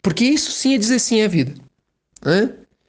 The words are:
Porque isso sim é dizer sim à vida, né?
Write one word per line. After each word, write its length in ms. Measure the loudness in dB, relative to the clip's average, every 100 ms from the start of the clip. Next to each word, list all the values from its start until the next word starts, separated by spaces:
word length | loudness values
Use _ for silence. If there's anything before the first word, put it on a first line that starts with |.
Porque 240 | -2 0
isso 260 | 2 0 -2
sim 220 | -4 0
é 60 | 0
dizer 180 | 0 0
sim 240 | 0 0
à 60 | 2
vida, 260 | 0 -2 -8 -20 _ _ _ _ _
né? 300 | 0 0 0 -6 _ _